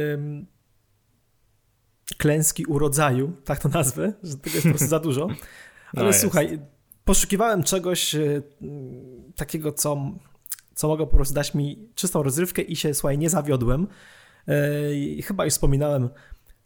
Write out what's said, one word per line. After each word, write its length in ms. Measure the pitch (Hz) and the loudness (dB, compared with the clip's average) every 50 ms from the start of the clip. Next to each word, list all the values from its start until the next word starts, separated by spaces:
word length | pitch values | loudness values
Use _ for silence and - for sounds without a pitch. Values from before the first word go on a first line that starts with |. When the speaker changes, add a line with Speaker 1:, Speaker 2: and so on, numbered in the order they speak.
| 151 151 147 | -2 -2 -2
Speaker 1:
em, 320 | 147 147 147 147 147 180 - _ _ _ _ _ _ _ _ _ _ _ _ _ _ _ _ _ _ _ _ _ _ _ _ _ _ _ _ _ _ _ - - - | -4 -6 -6 -8 -10 -12 -16 _ _ _ _ _ _ _ _ _ _ _ _ _ _ _ _ _ _ _ _ _ _ _ _ _ _ _ _ _ _ _ -14 -6 0
klęski 460 | - 147 151 160 156 - - - - | 0 2 2 2 2 0 0 -2 -4
urodzaju, 680 | - 147 139 151 143 131 156 151 143 123 127 135 156 175 - - | -2 0 0 2 2 2 2 2 2 2 2 0 -2 -6 -8 -6
tak 140 | - 147 - | -6 -4 -2
to 100 | - 143 | 0 0
nazwę, 440 | 143 170 156 131 - 156 170 208 214 - | 2 2 0 0 0 -2 -2 -4 -4 -6
że 140 | 190 165 139 | -10 -12 -12
tego 180 | 135 - 165 160 | -10 -8 -6 -2
jest 80 | 160 147 | 2 2
po 20 | 165 | 2
prostu 180 | 151 147 139 151 | 2 2 2 0
za 100 | 160 156 | 0 0
dużo. 280 | 160 160 127 135 156 202 | 0 0 -2 -2 -2 -4
Speaker 2:
<laughs> 80 | - - - - - - - - - - - - - | -6 -8 -12 -18 -20 -20 -20 -20 -20 -20 -18 -8 -4
No 60 | - | 0
Speaker 1:
Ale 60 | 185 202 | 2 4
Speaker 2:
jest. 120 | 196 - | 4 4
Speaker 1:
słuchaj, 380 | 226 185 - 160 151 - 165 151 143 - _ _ _ _ - _ _ | 2 2 2 2 2 0 -2 -8 -12 -16 _ _ _ _ -20 _ _
poszukiwałem 580 | - 190 - - - 196 185 226 233 214 180 | 2 4 4 4 2 0 2 2 2 2 2
czegoś, 520 | 156 - 190 190 170 180 180 - - - 156 | 2 0 0 0 0 -2 -2 0 -2 -2 0
e, 280 | 151 156 143 147 143 139 - - _ - 143 147 143 131 127 127 123 127 127 127 - - - - | 0 0 0 0 -2 -4 -8 -14 _ -14 -14 -12 -12 -12 -14 -14 -16 -18 -18 -20 -20 -20 -14 -10
takiego, 360 | - 147 - - 160 156 151 | -10 -8 -6 -6 -4 -4 -4
co, 400 | 147 - - 147 147 143 139 139 - - - _ - _ _ - - - - _ _ | -2 -2 -2 0 0 -2 -4 -6 -8 -10 -16 _ -20 _ _ -12 -12 -12 -12 _ _
co 140 | - - 156 | -2 0 0
mogło 180 | 156 156 156 | 0 0 4
po 100 | 131 - | 6 6
prostu 180 | - 135 135 139 | 6 6 4 2
dać 200 | 147 143 - - | -2 -2 0 0
mi 340 | 147 143 143 - - - - _ | -2 -2 -2 -4 -10 -14 -14 _
czystą 280 | - - 175 - 165 | -4 -2 0 0 2
rozrywkę 400 | 143 139 123 160 180 180 - - | 2 2 0 0 -2 -2 -2 -4
i 140 | 165 - 160 | -4 -4 -4
się, 180 | - - 156 139 | -2 -2 -2 0
słuchaj, 240 | - - 147 139 143 | 0 0 0 0 2
nie 120 | 160 156 | 2 2
zawiodłem. 560 | 180 165 143 147 135 127 117 117 127 147 190 202 - - - - - - - - - _ _ - | 2 0 2 2 0 2 2 2 2 2 0 -2 -4 -10 -20 -20 -20 -20 -20 -20 -20 _ _ 0
E, 460 | 147 147 143 147 147 147 147 147 147 | 0 2 2 0 0 -2 -2 -2 -2
i 280 | 143 143 156 151 - | -2 -4 -4 -6 -6
chyba 220 | - - 202 190 170 | -6 -4 -4 -2 0
już 80 | 151 - | 0 0
wspominałem 540 | - - 143 139 135 147 147 147 135 120 120 - - - - - - _ - - _ _ | 2 4 4 4 4 2 2 2 0 0 -2 -4 -10 -18 -20 -20 -20 _ -20 -20 _ _